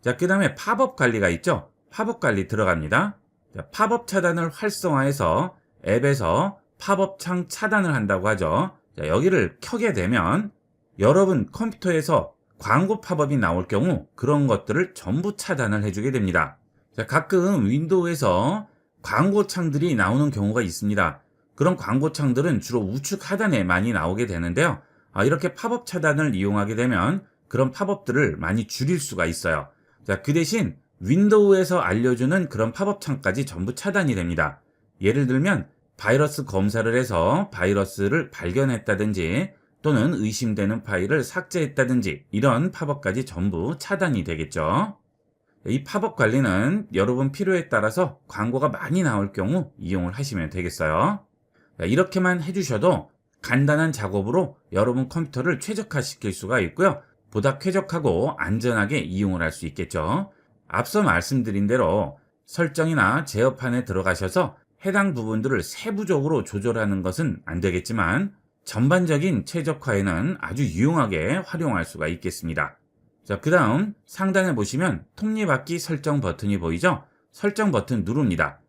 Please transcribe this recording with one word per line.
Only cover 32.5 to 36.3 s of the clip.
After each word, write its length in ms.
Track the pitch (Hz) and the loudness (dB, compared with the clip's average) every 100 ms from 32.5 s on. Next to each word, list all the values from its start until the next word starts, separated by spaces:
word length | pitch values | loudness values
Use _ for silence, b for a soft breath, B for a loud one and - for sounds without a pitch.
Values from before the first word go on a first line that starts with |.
| - 113 | -2 -2
팝업 300 | - 196 202 | 0 -2 -2
창까지 420 | - 135 98 101 | -4 -4 -2 -2
전부 300 | 139 82 95 | -4 -4 -6
차단이 400 | 123 202 196 165 | -4 -2 0 0
됩니다. 480 | 104 87 82 76 - _ _ _ _ | 0 -2 0 -2 -4 _ _ _ _
예를 240 | 95 127 135 | 2 2 2
들면 420 | 131 170 175 - _ _ _ | 2 2 0 -2 _ _ _
바이러스 460 | 104 127 151 | 2 2 2